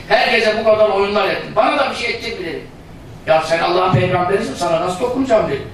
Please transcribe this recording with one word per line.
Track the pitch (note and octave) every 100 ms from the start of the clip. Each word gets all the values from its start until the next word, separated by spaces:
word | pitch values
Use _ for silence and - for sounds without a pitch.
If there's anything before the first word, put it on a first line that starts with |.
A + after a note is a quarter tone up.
| -
"herkese | A3 B3+ A3+ A3 G#3+
bu |
kadar | A3+ G#3+ G#3+
oyunlar | G3 G3+ G#3 F#3
ettin, | - - D3
bana | B3+ D4
da | C4+
bir | -
şey | A#3
ettin | - A#3 F#3+
mi?" | E3+
dedi. | C#3 - - - - - - -
"Ya | D#3+
sen | - E3
Allah'ın | E3+ F3+ F#3+
peygamberisin, | F#3 F3+ F3+ F3+ G3+ A3+
sana | - F3 E3
nasıl | F3+ -
dokunacağım?" | B3 C4 C4+ A3 E3
dedi. | C#3 -